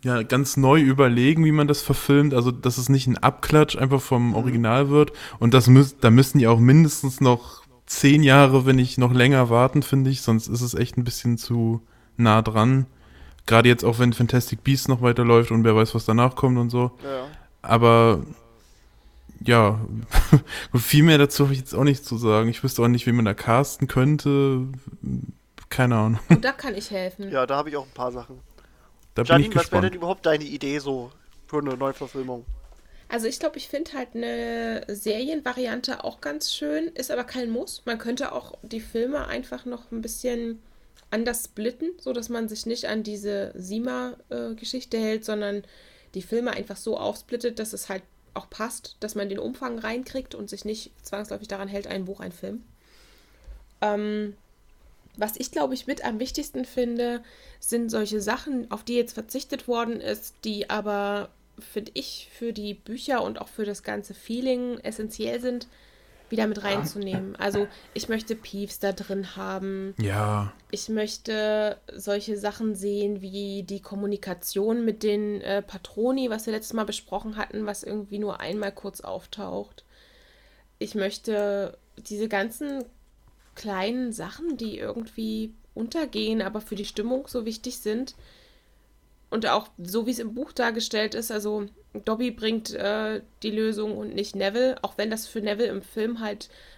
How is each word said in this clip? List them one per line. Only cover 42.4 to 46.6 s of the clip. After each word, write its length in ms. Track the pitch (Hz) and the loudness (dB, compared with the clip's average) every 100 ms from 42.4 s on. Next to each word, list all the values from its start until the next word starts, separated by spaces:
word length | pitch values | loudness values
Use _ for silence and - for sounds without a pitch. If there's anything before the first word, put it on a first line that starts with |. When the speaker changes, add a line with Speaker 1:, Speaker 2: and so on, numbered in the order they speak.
| 220 | -8
Speaker 3:
sich 180 | 214 226 | -8 -8
nicht 200 | 240 - | -8 -6
an 140 | 214 | -6
diese 480 | 214 202 208 202 196 | -8 -10 -8 -8 -8
Sima, 600 | - 185 220 247 247 254 240 - | -12 -10 -8 -6 -8 -10 -14 -12
äh, 240 | 240 233 | -10 -10
Geschichte 440 | 220 - 254 - 226 | -12 -10 -12 -8 -6
hält, 260 | 220 220 | -4 -4
sondern 380 | 220 214 208 202 202 _ _ _ _ | -6 -6 -6 -8 -12 _ _ _ _
die 80 | 190 | -14
Filme 300 | - 226 240 | -6 -4 -4
einfach 240 | 196 | -6